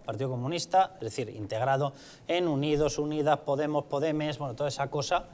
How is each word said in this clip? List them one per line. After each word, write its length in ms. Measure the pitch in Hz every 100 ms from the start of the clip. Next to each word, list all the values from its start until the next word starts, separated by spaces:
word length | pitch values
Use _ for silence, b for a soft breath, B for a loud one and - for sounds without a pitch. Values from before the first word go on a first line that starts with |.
Partido 240 | - 110 131
Comunista, 680 | 127 127 170 - 185 - -
es 80 |
decir, 260 | 113 - 110
integrado 640 | 107 101 110 131 135 139 - B B -
en 180 | 170 175
Unidos, 520 | 139 147 147 151 147
Unidas, 400 | 147 151 147 147
Podemos, 460 | - 139 151 151
Podemes, 520 | 143 143 160 151 151 147
bueno, 180 | 139
toda 140 | 113 147
esa 220 | - 139
cosa, 380 | 147 135 180 -